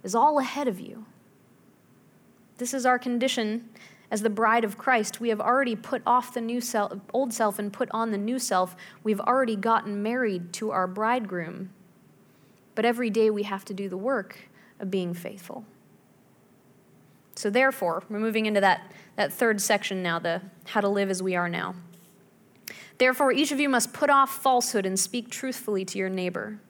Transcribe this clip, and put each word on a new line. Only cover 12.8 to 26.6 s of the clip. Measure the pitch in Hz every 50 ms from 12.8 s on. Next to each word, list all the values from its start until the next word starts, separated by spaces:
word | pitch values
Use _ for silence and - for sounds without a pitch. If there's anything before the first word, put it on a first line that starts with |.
| 220
every | 240 240 233 247 226
day | 196 226 220 220
we | 214 208
have | 208 202 196 196 -
to | - 202
do | 190 202 190
the | 180
work | 190 196 254 277 226 190 - - - - - _ - - _ _ _
of | 202 190
being | 190 190 180 175 175
faithful. | 175 - - - 196 - - - 254 214 - - _ _ _ _ _ _ _ _ _ _ _ _ _ _ _ _ _ _ _ _ _ _ _ _ _ _ _ _ _ _ _ -
So | - - 208
therefore, | 202 247 269 269 262 - 190 170 165 180 - -
we're | 214 208
moving | 220 226 214 220 220
into | 214 208 202
that, | 196 190 180 170 - - - - - - _
that | - 180 147
third | - - 247 226 214 202
section | 196 - 214 202 - - 196 190
now, | 180 175 165 170
the | 170 170 165 185 190 - - - -
how | - - 262
to | 220 202
live | 202 202 202 190
as | 190 180 185
we | 190 180
are | 175 175 175
now. | 170 - - 92 185 - - - - - - - _ _ _ _ _ _ _ _ _ _ _ - - - - - - _
"Therefore, | 254 254 254 - 294 262
each | 254 269 302 269
of | 294 262
you | 294 285
must | 262 240 - -
put | - - 302 285
off | 277 269 269 269
falsehood | - - - 269 254 247 247 - - 208 190
and | 190 190 190
speak | 185 - - 247 226 240
truthfully | - - - 262 247 - - - 208 190 190
to | 185 - 196
your | 190 185
neighbor | 190 190 180 180 180 - - - 214 208